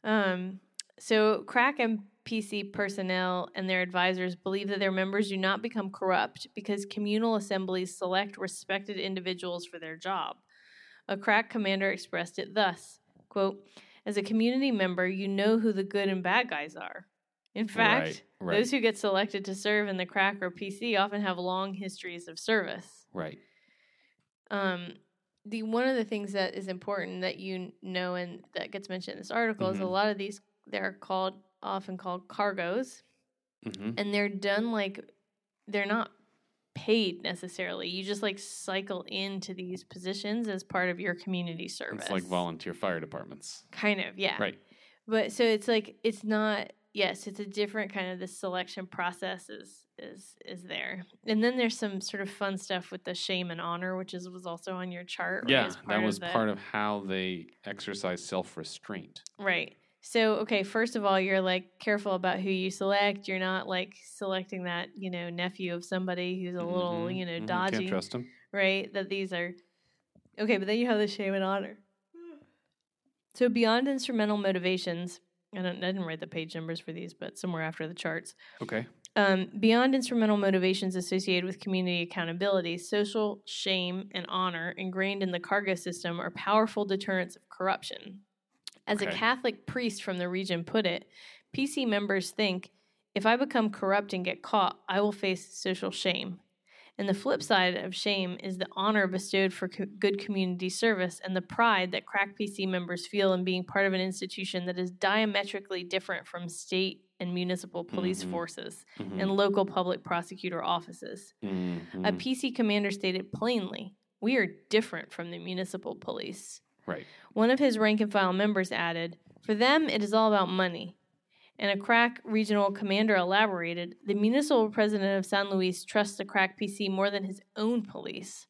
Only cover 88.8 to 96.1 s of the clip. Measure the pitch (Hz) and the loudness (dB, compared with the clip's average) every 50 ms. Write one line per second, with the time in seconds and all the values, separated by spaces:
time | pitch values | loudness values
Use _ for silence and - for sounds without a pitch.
88.8 | _ - 208 202 202 185 175 190 220 226 254 254 254 240 214 - _ - - 254 | _ -2 -2 0 0 -2 -2 2 2 2 2 2 0 -4 -4 -4 _ -6 -4 -2
89.8 | 247 226 208 - - 208 185 180 180 180 180 185 196 190 208 170 170 - - 220 | -2 -2 -2 -4 -6 -4 -4 -2 -2 -2 -2 -2 0 0 -2 -2 -2 0 0 2
90.8 | 208 175 175 - - _ _ - - - - - _ _ - - 269 277 - 294 | 2 2 0 -2 -6 _ _ -20 -20 -20 -20 -20 _ _ -2 -2 -2 0 0 0
91.8 | 262 233 208 202 202 202 196 190 185 - - - 214 196 180 180 - - _ _ | 2 2 2 2 2 2 2 0 0 -2 0 0 2 2 2 -2 -6 -10 _ _
92.8 | _ _ _ _ _ _ _ 202 - 220 233 247 277 262 - 240 220 214 202 - | _ _ _ _ _ _ _ 2 6 6 6 6 4 2 4 2 2 2 0 0
93.8 | 196 190 196 202 202 202 196 185 175 180 175 175 - - - 208 190 - - - | 2 4 4 2 2 0 -4 -2 -2 -2 -4 -4 -2 2 4 4 4 4 2 -4
94.8 | _ - 185 196 202 208 202 202 - 190 185 180 - - - - - 190 185 185 | _ 0 2 4 4 2 2 0 0 0 0 0 -4 -14 -14 -4 -2 -2 -2 0
95.8 | 196 190 185 - - 190 | -2 -4 -4 0 0 2